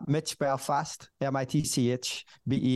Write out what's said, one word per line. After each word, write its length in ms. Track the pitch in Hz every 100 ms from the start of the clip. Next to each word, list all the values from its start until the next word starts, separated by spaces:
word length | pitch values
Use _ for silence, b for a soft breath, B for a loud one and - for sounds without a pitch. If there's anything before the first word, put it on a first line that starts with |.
| -
Mitch 280 | 156 156 -
Belfast, 680 | 139 135 - 143 156 - - -
M 140 | 139 135
I 100 | 131
T 180 | 151
C 280 | 147 - 120
H 340 | 127 - - - B -
B 120 | 139 131